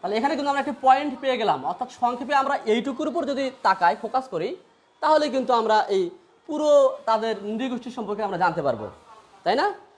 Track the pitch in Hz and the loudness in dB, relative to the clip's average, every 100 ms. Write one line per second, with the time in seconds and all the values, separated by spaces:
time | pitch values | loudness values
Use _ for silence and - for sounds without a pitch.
0 | 185 214 269 311 285 277 277 - 269 262 | -2 -2 0 -2 -2 -2 -2 0 4 4
1 | 294 254 269 254 214 147 139 175 240 - | 4 -4 -2 0 0 0 -2 -6 -8 -2
2 | 240 247 262 285 269 277 - 220 233 247 | -2 -2 -2 0 2 -2 0 0 0 -4
3 | 294 285 285 269 269 254 208 190 175 208 | -4 -2 -2 -2 -4 -2 0 4 2 2
4 | 220 262 262 175 185 359 _ _ _ _ | -2 -4 -4 -4 -4 -6 _ _ _ _
5 | 311 311 294 254 233 233 220 214 202 196 | 2 2 2 -2 0 0 4 2 2 0
6 | 175 - _ _ - 302 302 285 269 262 | 0 -6 _ _ -8 -2 4 6 6 2
7 | - 220 226 208 202 220 254 240 240 233 | 0 0 0 -4 -6 -6 -4 -6 -8 -10
8 | 208 208 160 170 180 165 143 117 104 - | -8 -4 -4 0 0 0 -2 -2 -6 -14
9 | - - - - 165 226 392 370 - | -20 -20 -20 -8 -2 0 0 -4 -16